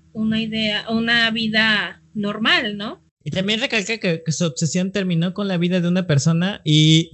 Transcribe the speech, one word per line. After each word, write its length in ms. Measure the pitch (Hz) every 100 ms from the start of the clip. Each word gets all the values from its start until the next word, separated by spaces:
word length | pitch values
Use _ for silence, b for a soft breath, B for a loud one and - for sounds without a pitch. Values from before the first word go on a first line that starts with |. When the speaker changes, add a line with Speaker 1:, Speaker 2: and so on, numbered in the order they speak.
| _
Speaker 1:
una 280 | 220 220 220
idea, 440 | 226 220 214 208 -
una 400 | 226 226 233 226
vida 720 | 220 220 220 220 208 180 - _
normal, 640 | 214 202 214 240 339 226 202
¿no? 260 | 220 359 _ _ 156
Speaker 2:
Y 40 |
también 280 | 185 196 220
recalca 380 | 262 226 190 226
que, 240 | 190 165
que 80 | 165
su 140 | 151 175
obsesión 460 | 165 160 180 190
terminó 420 | 202 190 165 180
con 140 | 180 202
la 100 | 180
vida 240 | 175 185
de 60 | 175
una 180 | 180 185
persona 560 | 143 165 165 185 -
y 460 | 156 151 156 160 165